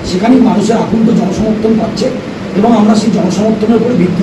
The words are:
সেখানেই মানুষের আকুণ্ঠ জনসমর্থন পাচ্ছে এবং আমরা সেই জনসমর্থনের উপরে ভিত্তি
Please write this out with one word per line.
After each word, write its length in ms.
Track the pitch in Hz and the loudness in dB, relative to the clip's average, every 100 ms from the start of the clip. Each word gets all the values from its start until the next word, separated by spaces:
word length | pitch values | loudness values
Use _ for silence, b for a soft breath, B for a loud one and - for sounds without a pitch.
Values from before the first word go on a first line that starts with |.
সেখানেই 360 | - 180 226 254 | -4 -2 2 4
মানুষের 360 | 214 214 202 226 | 4 2 0 -2
আকুণ্ঠ 340 | - 226 - | 0 0 2
জনসমর্থন 640 | - 190 - 220 208 220 220 | 2 0 -2 -2 0 0 0
পাচ্ছে 320 | - - 254 - - - - 190 | -2 -4 -4 -4 -10 -10 -4 0
এবং 200 | 226 220 | 2 4
আমরা 180 | 214 | 4
সেই 160 | 208 226 | 2 0
জনসমর্থনের 640 | 180 180 190 220 208 214 233 | 0 -2 0 0 0 0 0
উপরে 180 | 247 | 0
ভিত্তি 280 | 180 175 170 | 0 0 0